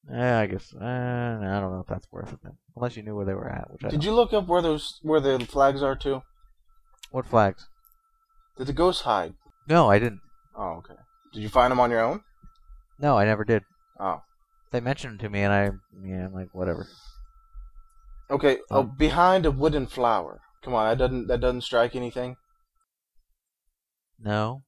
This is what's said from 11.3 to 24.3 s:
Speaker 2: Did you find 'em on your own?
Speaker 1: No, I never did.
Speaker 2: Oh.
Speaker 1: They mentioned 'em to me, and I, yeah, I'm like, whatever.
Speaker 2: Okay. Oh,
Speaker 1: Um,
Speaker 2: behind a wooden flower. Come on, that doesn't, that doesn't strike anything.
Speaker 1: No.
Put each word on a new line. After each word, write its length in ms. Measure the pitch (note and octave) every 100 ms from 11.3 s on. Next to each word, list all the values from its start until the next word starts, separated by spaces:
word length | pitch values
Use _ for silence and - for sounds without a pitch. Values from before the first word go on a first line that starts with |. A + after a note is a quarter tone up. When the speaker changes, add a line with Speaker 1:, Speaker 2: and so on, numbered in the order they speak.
Speaker 2:
Did 80 | G#2+
you 60 | G#2+
find 220 | C3 B2
'em 80 | B2+
on 120 | A#2+
your 80 | A#2
own? 200 | A2+ F#3 _ _ - _ - - _ -
Speaker 1:
No, 180 | D3 A#2+
I 80 | G#2
never 180 | G#2+
did. 200 | G#2+ A2 - _ _ -
Speaker 2:
Oh. 220 | F#2+ E2 - _ _ _ _
Speaker 1:
They 80 | B2
mentioned 320 | A#2+ C#3 C3
'em 40 | G#2
to 100 | G#2+
me, 120 | G2+
and 100 | G2+
I, 180 | G2+ G2+ G2 _ F#2+ F#2+
yeah, 200 | F#2 F#2
I'm 60 |
like, 200 | F#2 F#2
whatever. 340 | F#2 F#2 E2+ E2+ - - - - _ _ C6+ - - - _ - - -
Speaker 2:
Okay. 300 | C#3 C#3+ C3 -
Oh, 120 | C3+
Speaker 1:
Um, 140 | A#2+ C3+
Speaker 2:
behind 480 | D3+ E3 F3+ F#3+ D#3+
a 60 |
wooden 340 | C3+ D#3 D3 B2
flower. 540 | - A#2+ G#2 D2+ - _ _
Come 100 | -
on, 140 | A#2+ A2
that 80 | B2
doesn't, 300 | B2+ B2+ G2+
that 120 | A#2+
doesn't 200 | B2+ B2
strike 340 | - B2 A#2+ B2+
anything. 400 | A#2+ B2+ B2+ B2+ _ _ _ _ _ _ _ _ _ _ _ _ _ _ _ _ _ _
Speaker 1:
No. 440 | G#2